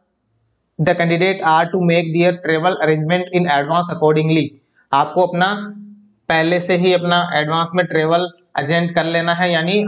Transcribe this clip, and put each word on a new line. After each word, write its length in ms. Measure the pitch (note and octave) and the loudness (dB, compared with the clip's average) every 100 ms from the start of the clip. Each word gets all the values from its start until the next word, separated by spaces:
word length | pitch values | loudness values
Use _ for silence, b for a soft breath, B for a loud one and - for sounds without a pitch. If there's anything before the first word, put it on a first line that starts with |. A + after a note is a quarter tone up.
| _ _ _ _ _ _ _ - | _ _ _ _ _ _ _ -2
the 140 | E3 F3 | 0 0
candidate 420 | E3+ E3+ F#3 F#3+ | 0 0 0 0
are 260 | E3 D#3+ E3+ | 0 2 0
to 160 | F#3+ | 0
make 220 | F3 E3+ E3 E3 | 2 2 0 0
their 140 | F3 | 0
travel 400 | F3 D#3 D#3+ F3 | 0 -2 0 0
arrangement 520 | F#3+ D#3 D#3 D#3 F3+ F3+ F3+ | 0 0 0 0 -2 0 -2
in 80 | E3+ | 0
advance 480 | C#3+ C#3+ E3+ F3 | 0 0 -2 -2
accordingly। 500 | D3+ D#3 D#3 D#3 D#3+ D3 - b b b | 0 2 2 2 0 -2 -8 b b b
आपको 340 | C#3 D3+ E3+ F3+ | 0 0 0 0
अपना 460 | F3 F#3+ G#3 G#3 - - - _ _ - | 0 -2 -2 -10 -16 -20 -20 _ _ -2
पहले 300 | D#3+ E3 F3+ | 0 2 0
से 160 | F3+ F3+ | 0 0
ही 180 | F#3 | 2
अपना 380 | F3+ F3 F3 F3 | 2 2 0 0
एडवांस 360 | D3+ D3+ E3 E3+ F3+ | -2 0 -2 -2 -2
में 100 | F3+ | -2
ट्रैवल 440 | E3 D#3 E3+ F3+ - _ - | 0 0 0 -2 -8 _ -6
एजेंट 360 | C#3+ E3+ E3+ E3+ | -2 0 0 -2
कर 100 | D#3+ | 0
लेना 280 | E3 E3+ | -2 -2
है, 180 | E3+ F3+ | 0 0
यानी 340 | E3 E3+ G3+ | 0 0 0